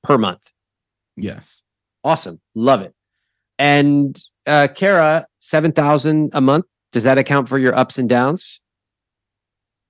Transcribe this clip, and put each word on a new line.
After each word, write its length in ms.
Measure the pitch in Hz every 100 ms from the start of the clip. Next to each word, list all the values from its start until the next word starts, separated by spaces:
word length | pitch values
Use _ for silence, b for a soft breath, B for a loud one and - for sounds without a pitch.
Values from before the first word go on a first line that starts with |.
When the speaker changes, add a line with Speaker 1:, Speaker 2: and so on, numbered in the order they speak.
Speaker 1:
per 160 | - 135
month. 320 | 101 90 _ _ _ _ _ _ _ -
Speaker 2:
Yes. 460 | 101 - - - _ _ _ _
Speaker 1:
Awesome. 380 | 139 160 92 82 _ 110
Love 260 | 123 135
it. 100 | 92 _ _ _ _ _ _ -
And, 600 | 143 143 143 143 143 - - _ -
uh, 200 | 147 143
Kara, 520 | - 190 185 156 160 - _
seven 300 | - 156 160
thousand 580 | 151 143 151 151 156 151
a 80 | 151
month. 240 | 131 151 - _ _
Does 140 | 120
that 140 | 123 135
account 300 | 131 143 127
for 80 | 135
your 160 | 131 123
ups 220 | 127 -
and 100 | 120
downs? 520 | 123 131 180 - - _ _ _ _ _ _ _ _ _ _ _ _